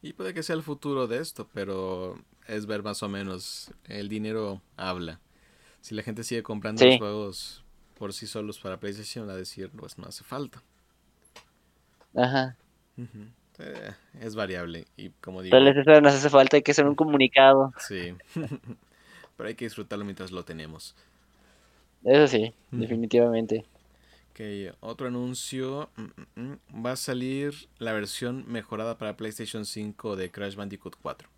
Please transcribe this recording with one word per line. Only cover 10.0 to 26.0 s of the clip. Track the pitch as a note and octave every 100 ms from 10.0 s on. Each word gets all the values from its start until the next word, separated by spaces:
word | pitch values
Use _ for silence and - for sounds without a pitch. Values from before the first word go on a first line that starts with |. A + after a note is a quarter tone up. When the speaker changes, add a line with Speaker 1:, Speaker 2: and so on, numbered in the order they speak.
| -
Speaker 1:
hace | -
falta". | - C3 C3+ - _ _ _ _ _ _ _ - _ _ _ _ _ _ _ -
Speaker 2:
Ajá. | B2+ C3+ C3 B2 _ _ _ -
Speaker 1:
Ujú. | A#2+ G#2 G#2+ A#2+ _ _
Eh, | D#3 C3+ G#2 G#2 _ C#3+
es | A2+
variable | G#2+ G2 F#2 E2+ E2 - -
y | G2+ _
como | - F#2
digo | F#2
Speaker 2:
Tal | B2+
vez | C#3 C#3
eso | C#3 D3+
nos | D3
hace | C#3 D3
falta, | C#3 C3+ D3
hay |
que | -
hacer | D3 C#3+
un | C#3+
comunicado. | D#3 C#3+ C3 - C3+ C3+ C3+ -
Speaker 1:
Sí. | - G2 F2 F2+ -
<laughs> | - C#3 C#3 - - _ _ _ - - _
Pero | G#2
hay |
que | A#2 A#2
disfrutarlo | - G2 G#2
mientras | G2+ F#2 F#2
lo | F2+
tenemos. | E2+ D#2+ D#2 D#2 - _ _ _ _ _ _ _ _ _ _ _
Speaker 2:
Eso | - C#3 D3
sí, | B2 A2+ - _
Speaker 1:
Ujú. | B2
Speaker 2:
definitivamente. | A2+ A#2 A2+ A#2+ A#2+ A2+ A2+ A2 - _ _ _ _ _ _
Speaker 1:
Ok, | - G#2+ G2+ F#2+ F#2
otro | A2 A#2 B2+
anuncio. | B2 B2 B2+ - C3 C3 C#3 D#3
Mm, | -